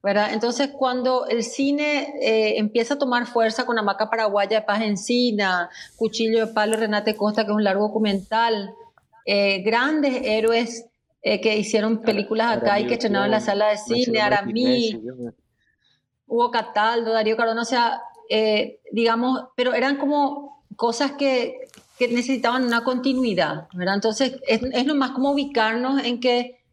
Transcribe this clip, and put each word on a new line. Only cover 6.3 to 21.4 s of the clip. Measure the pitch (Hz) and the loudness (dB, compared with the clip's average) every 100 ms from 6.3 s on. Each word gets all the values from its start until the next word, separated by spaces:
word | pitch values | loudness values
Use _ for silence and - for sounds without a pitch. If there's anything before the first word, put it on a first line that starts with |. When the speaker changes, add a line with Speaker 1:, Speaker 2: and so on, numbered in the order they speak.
| 226 220 | 2 0
Speaker 1:
de | |
Palo, | 220 214 220 | 0 0 0
Renate | 220 208 208 214 | 0 0 -2 0
Costa, | 208 214 208 | 0 0 0
que | |
es | 214 | 0
un | |
largo | 202 190 214 | 2 2 0
documental, | 214 214 196 185 220 233 214 196 - - _ _ - - | 0 0 -2 -2 0 0 0 -4 -14 -20 _ _ -12 -2
eh, | 202 202 196 | 2 2 2
grandes | 190 233 269 311 285 254 | 0 2 2 0 0 0
héroes, | - 214 220 233 233 - - _ _ _ | 0 0 2 2 0 -8 -16 _ _ _
eh, | - 208 | -2 0
que | 220 214 | 0 0
hicieron | 208 214 220 220 | 0 0 2 0
Speaker 2:
Ara-, | 226 | 0
Speaker 1:
películas | 202 202 220 233 214 | 0 -2 0 0 2
acá | 226 | 2
y | |
Speaker 2:
Aramí | 202 240 | 2 0
Speaker 1:
que | 240 | 0
estrenaron | 269 196 202 | 0 0 2
en | |
la | 214 | 2
Speaker 2:
Urquiaga, | 220 202 | 0 2
Speaker 1:
sala | 214 | 2
de | 208 | 0
cine, | - 233 247 226 | -2 0 2 2
Speaker 2:
Marcelo | 208 208 | 2 2
Speaker 1:
Aramí, | 196 220 | 0 0
Speaker 2:
Martínez, | 254 247 226 | 2 2 2
sí, | 117 113 | -2 -10
yo | 127 | -10
me | 240 - _ _ _ _ _ _ _ _ _ | -12 -14 _ _ _ _ _ _ _ _ _
Speaker 1:
Hugo | 233 247 | 0 2
Cataldo, | 240 220 208 220 233 220 | 0 -2 0 2 2 0
Darío | 220 214 220 | 0 2 2
Cardona, | 226 226 | 0 0
o | 233 | 0
sea, | 254 233 - - - - | 2 2 -2 -10 -20 -2
eh, | 214 220 208 - - - | 0 2 2 0 -8 -6
digamos, | 214 233 226 247 254 - - | 0 2 2 0 -2 -4 -2
pero | 247 | 0
eran | 240 262 277 | 2 0 0
como | 285 294 277 285 - - _ - | 0 0 0 -4 -14 -20 _ -2
cosas | 220 226 277 | -2 0 -2
que, | 285 277 254 | 0 0 0